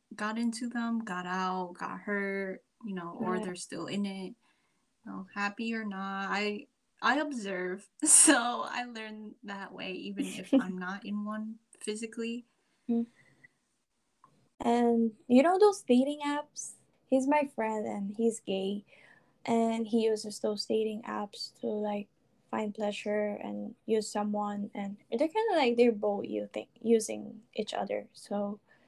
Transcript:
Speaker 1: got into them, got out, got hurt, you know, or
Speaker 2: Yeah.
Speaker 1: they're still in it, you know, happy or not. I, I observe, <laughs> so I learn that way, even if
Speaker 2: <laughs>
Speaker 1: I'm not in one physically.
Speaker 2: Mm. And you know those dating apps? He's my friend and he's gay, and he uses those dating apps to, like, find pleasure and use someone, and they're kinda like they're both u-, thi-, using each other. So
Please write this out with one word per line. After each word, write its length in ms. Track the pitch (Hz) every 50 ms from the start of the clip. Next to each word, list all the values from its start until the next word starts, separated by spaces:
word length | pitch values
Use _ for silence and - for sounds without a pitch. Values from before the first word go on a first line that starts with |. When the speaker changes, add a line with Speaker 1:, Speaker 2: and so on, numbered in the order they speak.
| _ _ 208
Speaker 1:
got 220 | - 208 214 220 233
into 300 | 233 233 226 - 254 240
them, 300 | 240 240 233 233 233 226 220
got 220 | - 180 180 180
out, 480 | 180 185 185 185 185 185 185 180 180 180 -
got 220 | 180 185 185 190
hurt, 600 | - 208 202 202 202 196 196 196 196 190 190 - - _ _ _ 233
you 100 | 214 190
know, 220 | 180 170 170 - -
or 160 | 226 185 185
Speaker 2:
Yeah. 80 | 185 214
Speaker 1:
they're 100 | 185 180
still 320 | 180 - - - - - -
in 180 | - 202 202
it, 240 | 196 196 196 190 185 - - _ _ _ _ _ _ _ _ _ _ _ _ _
you 20 |
know, 220 | 214 196 190 190 190 -
happy 380 | 202 202 202 208 - 226 226 226
or 80 | 226 220
not. 440 | 208 190 190 190 196 196 196 196 190
I, 360 | 185 202 208 208 208 202 - - _ _ _ _ _ _
I 180 | - - 254 294
observe, 680 | 311 302 277 240 202 196 196 180 180 180 180 - - _ _
<laughs> 80 | - -
so 300 | 311 - - - 311 285 247 233 240 240 226 -
I 200 | - - 247 247
learn 500 | 247 233 220 220 220 214 214 214 214 - - -
that 280 | 202 202 196 196 - 190
way, 180 | 180 - 185
even 340 | 185 - - 202 202 196 190
if 280 | 185 196 202 190 - -
Speaker 2:
<laughs> 0 |
Speaker 1:
I'm 240 | 269 190 185 185 185
not 280 | 180 180 196 202 -
in 180 | 202 208 208 208
one 300 | 208 214 214 220 220 220 - _ _ - -
physically. 640 | - 214 214 214 226 220 220 233 226 233 233 240 233 _ _ _ _ _ _ _ _ -
Speaker 2:
Mm. 180 | 233 233 233 - _ _ _ _ _ _ - - _ _ _ _ _ _ _ _ _ _ _ _ _ _ - _ _ _ _ _ _ _
And 520 | - 240 233 240 240 233 233 233 226 226 214 - _ -
you 160 | 247 254 277
know 140 | 339 370 370
those 220 | 415 415 381 - - -
dating 320 | 247 247 269 285 294 294 294
apps? 460 | 285 285 294 294 - _ - - - - - _ _ _ _ _ _
He's 180 | 262 269 262 269
my 200 | 294 302 285 285 -
friend 300 | - 220 220 220 214 214
and 300 | 226 208 208 202 196 208 -
he's 220 | 226 233 214 -
gay, 420 | - - 196 190 190 196 202 208 - _ - - - - - - _ _ _ _ _
and 420 | - 233 233 226 226 226 226 226 214
he 140 | 226 226 220
uses 340 | 220 220 214 - 214 208 -
those 260 | - 220 214 208 -
dating 380 | - 220 220 220 220 214 214 226
apps 480 | 214 214 214 208 202 - - - - - _
to, 60 | - 226
like, 400 | 214 214 208 208 208 208 208 - _ _ _ _ _ _ _ _
find 240 | 220 220 220 208 208
pleasure 640 | - 214 208 202 - - 214 208 214 208 208 208 - -
and 320 | 208 208 208 208 208 214 - _
use 240 | - 220 220 208 -
someone, 580 | - 208 208 208 202 208 208 208 208 208 202 - -
and 240 | 208 202 202 202 - - _
they're 160 | - 233 294 320
kinda 280 | - 440 440 453 381
like 220 | 320 269 240 240 233
they're 140 | 247 240
both 340 | 220 208 214 208 202 220 233
u-, 240 | 214 214 208 208 202 -
thi-, 140 | 214 - - _ _
using 600 | - 226 233 220 214 - 220 - 214 214 - 208 - _ _
each 180 | 220 214 - -
other. 340 | 202 202 202 - 208 208 - _
So 460 | - - - 202 202 202 202 208 202 _ _ - _ _